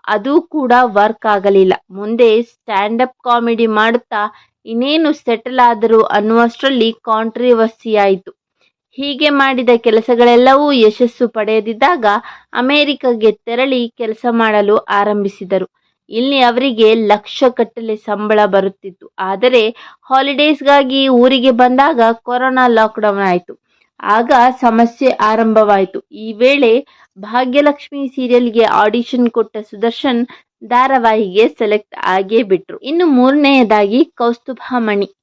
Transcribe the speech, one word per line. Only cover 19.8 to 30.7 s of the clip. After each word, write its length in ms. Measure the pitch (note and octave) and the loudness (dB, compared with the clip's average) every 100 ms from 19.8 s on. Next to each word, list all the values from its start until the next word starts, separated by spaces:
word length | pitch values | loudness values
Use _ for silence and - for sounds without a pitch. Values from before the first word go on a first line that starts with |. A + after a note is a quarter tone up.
| - _ | -20 _
ಹಾಲಿಡೇಸ್‌ಗಾಗಿ 1040 | _ C4 C#4 C#4 D4+ D4 C#4 C#4+ C4 C4+ C4+ | _ 0 0 0 0 0 2 2 2 0 2
ಊರಿಗೆ 440 | B3 B3+ C4+ C4 | 4 4 4 2
ಬಂದಾಗ 480 | A#3 B3 B3+ C#4 C4+ A3+ | 2 2 2 2 2 2
ಕೊರೋನಾ 560 | A#3 - B3 B3+ B3+ B3 | 0 -6 -2 -2 0 2
ಲಾಕ್‌ಡೌನ್ 520 | A3+ A3 A3 G#3+ G3 | 2 0 0 -2 0
ಆಯ್ತು. 400 | G3 F3+ - - _ _ _ _ | -2 -2 -4 -20 _ _ _ _
ಆಗ 320 | - A3 A#3+ C4+ B3 B3+ | -2 0 2 2 2 2
ಸಮಸ್ಯೆ 480 | B3 A3+ A#3 - C4 | 0 2 0 0 -2
ಆರಂಭವಾಯ್ತು. 920 | - G#3+ A3 A3+ A3 G#3 G3 F#3+ - _ | 0 -2 0 2 2 2 2 0 -6 _
ಈ 220 | G3+ A3 | -16 -14
ವೇಳೆ 520 | G#3 B3 C#4+ B3 A#3 - _ _ - | 0 0 2 2 0 -2 _ _ -20
ಭಾಗ್ಯಲಕ್ಷ್ಮಿ 880 | G#3 A#3+ C4 C4+ D4 C#4+ - C#4+ C4+ | -6 -4 0 0 0 -2 -10 -10 -10
ಸೀರಿಯಲ್‌ಗೆ 560 | C4 B3 B3 A#3+ A3 | -8 0 0 2 0
ಆಡಿಷನ್ 680 | G#3+ A3 G#3+ A#3 A#3 B3 A#3+ | 2 2 0 -2 -4 -2 -2
ಕೊಟ್ಟ 280 | A#3 A3 A3 | -2 -4 -8
ಸುದರ್ಶನ್ 680 | G#3+ G#3 A3+ - C#4+ A#3 A#3+ - _ _ | -14 -6 -6 -4 -4 -2 -4 -10 _ _
ಧಾರಾವಾಹಿಗೆ 840 | A3 | -2